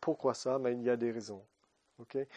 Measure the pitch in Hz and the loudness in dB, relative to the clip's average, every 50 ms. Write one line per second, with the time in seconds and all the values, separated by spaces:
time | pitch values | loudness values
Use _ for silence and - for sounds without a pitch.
0 | - 165 151 - - 131 120 - - 131 131 139 127 123 123 123 117 123 123 117 | -2 -2 0 2 2 0 0 2 0 0 0 2 2 0 0 2 2 2 2 4
1 | 120 117 113 117 104 107 101 95 - _ _ _ _ _ _ _ _ _ _ - | 2 0 0 -2 -6 -8 -12 -12 -14 _ _ _ _ _ _ _ _ _ _ -20
2 | 120 - - 135 139 - - | -14 -6 -4 -4 -4 -4 -10